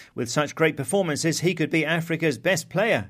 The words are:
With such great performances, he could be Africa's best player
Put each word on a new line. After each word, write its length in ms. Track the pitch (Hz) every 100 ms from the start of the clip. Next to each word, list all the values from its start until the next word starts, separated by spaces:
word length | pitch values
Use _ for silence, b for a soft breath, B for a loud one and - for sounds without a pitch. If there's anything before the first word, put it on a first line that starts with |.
| B
With 160 | - 120
such 240 | 151 143
great 220 | - 160 156
performances, 640 | 131 196 175 139 160 -
he 120 | 170
could 160 | 180 147
be 160 | 156
Africa's 540 | 151 165 165 160 160 113
best 300 | 170 180 -
player 400 | 180 226 143 98